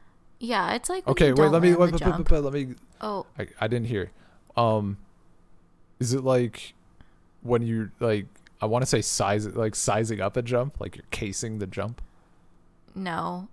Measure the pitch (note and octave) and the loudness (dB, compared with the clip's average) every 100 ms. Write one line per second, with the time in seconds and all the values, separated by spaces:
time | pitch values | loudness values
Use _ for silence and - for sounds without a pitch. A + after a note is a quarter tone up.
0 | - _ - - A#3 G#3+ E3+ B3 - F#4 | -20 _ -20 -12 -4 -2 0 -2 -4 -4
1 | A3 C3 D3+ B2+ D#3 E3 F3 F3 F3 E3 | 0 4 4 6 6 6 6 6 4 2
2 | F#3 E3+ - D#3 C#3+ C#3+ C3 B2 _ - | 0 4 6 6 4 -4 -6 -10 _ -12
3 | G#3+ G3 - - G#2+ - - B2 A#2 G#2 | -8 -8 -8 -10 -10 -4 -2 -2 -2 -4
4 | F2 - - - - - A#2 A2 G2+ G2+ | -4 -10 -20 -20 -6 0 2 2 -2 -8
5 | - _ - - - - _ _ _ - | -14 _ -20 -20 -20 -20 _ _ _ -6
6 | A#2+ C3+ C3 B2+ A#2+ - - - _ - | -2 0 2 2 0 -6 -16 -20 _ -20
7 | - _ _ _ A#2+ A#2+ A#2 A2+ G#2 - | -20 _ _ _ 0 0 0 -4 -4 -4
8 | A#2 G#2 F#2+ - - - A2 A#2+ - A2+ | -2 0 -4 -16 -20 -6 -2 0 2 0
9 | - - G2 G#2 G#2 A#2 A2 - - G#2+ | 0 -2 0 0 -2 -2 -4 -2 0 0
10 | A2+ G#2 G2 B2+ A#2+ B2 C#3 - G2+ - | 0 -2 -4 -4 -2 -2 -2 -6 -10 -12
11 | - - G#2+ F#2+ A2+ G#2+ F#2+ - G#2 A#2+ | -12 -8 -8 -6 -8 -8 -8 -6 -8 -8
12 | - - _ _ _ _ _ _ _ F#3+ | -16 -20 _ _ _ _ _ _ _ -10
13 | F#3 E3 E3+ F3+ G3 | -8 -6 -6 -8 -12